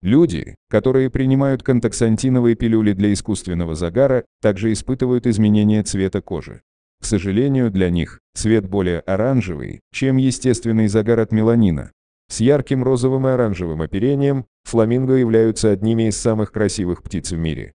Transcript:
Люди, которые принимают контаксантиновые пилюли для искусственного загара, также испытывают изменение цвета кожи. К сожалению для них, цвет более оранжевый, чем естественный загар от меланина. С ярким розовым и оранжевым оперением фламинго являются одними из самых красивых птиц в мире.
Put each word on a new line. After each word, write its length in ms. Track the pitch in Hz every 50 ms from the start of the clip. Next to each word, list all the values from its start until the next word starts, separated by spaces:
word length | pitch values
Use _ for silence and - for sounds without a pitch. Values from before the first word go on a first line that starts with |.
| 85
Люди, 540 | 92 113 147 170 151 92 76 - - - - _ _
которые 400 | - 107 - 131 127 131 131 131
принимают 540 | - 131 131 131 135 135 139 139 135 123 -
контаксантиновые 920 | - 131 123 117 117 104 - 123 113 110 110 - 131 127 127 120 120 117
пилюли 360 | 110 117 113 113 110 110 104 101
для 180 | 92 101 104 101
искусственного 640 | 92 - - 104 95 - - 90 85 87 82 80
загара, 480 | 78 87 85 82 113 135 139 131 123 - _ _ _ -
также 300 | 110 104 98 104 113 110
испытывают 560 | 104 - - 127 127 131 127 123 123 113 123
изменение 560 | 110 104 110 104 104 107 104 104 107 107 101
цвета 360 | - - 101 95 95 - 101
кожи. 400 | - - 95 80 - - 50 - _ _ _ _ _ _ _ _
К 40 | -
сожалению 680 | - 113 101 85 101 95 104 131 143 135 131 127 117
для 180 | 98 95 95 90
них, 300 | 87 87 78 - - - _ _ _
цвет 340 | - - 107 113 113 98 95
более 300 | 95 101 95 90 87 82
оранжевый, 800 | - - 95 95 107 127 139 127 107 92 85 73 62 50 50 - _ _ _
чем 240 | - 139 135 131
естественный 720 | 131 131 131 123 - - 131 120 - - 117 113 110 110 107
загар 320 | 98 110 107 110 117 113
от 100 | 110 -
меланина. 640 | 107 110 107 110 117 117 113 95 80 71 - - _ _ _ _ _ _ _ _
С 120 | - -
ярким 420 | 110 127 143 147 135 - 143 131 127
розовым 460 | 127 135 123 120 131 131 131 131 131
и 20 |
оранжевым 520 | 131 123 123 110 98 90 90 82 80 78 80
оперением 640 | 78 - 98 104 131 143 139 139 139 139 135 123 _ _ _ _
фламинго 500 | - - 113 110 110 120 127 131 127 131
являются 560 | 131 127 117 113 113 113 113 110 - - 110
одними 380 | 101 95 101 110 113 113 113 110
из 80 | 104
самых 340 | - - 120 110 107 107 101
красивых 540 | _ 101 104 101 - - 98 87 87 - -
птиц 260 | - - 87 78 -
в 80 | 95 82
мире. 340 | 82 80 76 60 50 50 _